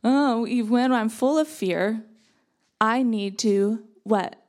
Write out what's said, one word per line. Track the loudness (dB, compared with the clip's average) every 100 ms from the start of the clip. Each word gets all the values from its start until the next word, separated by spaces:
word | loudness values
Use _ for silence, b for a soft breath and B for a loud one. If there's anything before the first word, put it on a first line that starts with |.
"Oh, | 2 2 2 0 -2
even | -2 0
when | 2 2
I'm | 2 0
full | -2 0 2
of | 0
fear, | -2 -2 0 -2 -4 -10 b b b b b b _
I | 0 2
need | 0 -2 -4 -2
to," | 0 2 0 -2 -8 _
what? | -2 -2 -2 -10